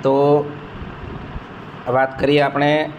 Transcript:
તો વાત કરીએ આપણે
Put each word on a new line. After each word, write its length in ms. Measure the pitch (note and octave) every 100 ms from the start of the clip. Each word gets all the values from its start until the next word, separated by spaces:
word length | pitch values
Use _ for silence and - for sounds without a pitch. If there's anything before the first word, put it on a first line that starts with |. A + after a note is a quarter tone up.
તો 420 | C3+ C#3 C#3+ D3 D3 - - - - - - - - - - - - - -
વાત 320 | B2+ C3+ C3
કરીએ 220 | C#3 D3
આપણે 480 | C#3 C#3+ D3 D3+ D3+